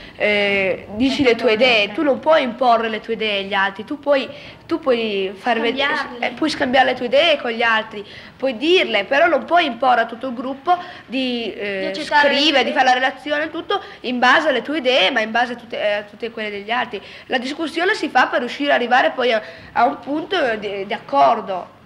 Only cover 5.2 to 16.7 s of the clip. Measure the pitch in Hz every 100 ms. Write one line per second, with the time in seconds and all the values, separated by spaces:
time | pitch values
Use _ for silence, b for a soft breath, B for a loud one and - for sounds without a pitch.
5.2 | 190 202 247 226 233 269 277 302 269 240
6.2 | 240 247 311 - 269 262 254 254 247 262
7.2 | 339 294 240 226 233 220 214 208 202 B
8.2 | B B 262 220 311 370 247 214 196 277
9.2 | 349 277 220 339 311 226 262 240 226 226
10.2 | 269 240 262 277 349 349 B B B 247
11.2 | 254 240 226 - 202 196 190 - 294 294
12.2 | 285 269 302 269 240 254 254 254 269 269
13.2 | 294 294 320 339 339 392 B B 233 247
14.2 | 247 311 311 247 240 311 247 254 - 254
15.2 | 220 226 247 233 - 233 208 208 208 208
16.2 | 226 226 214 202 202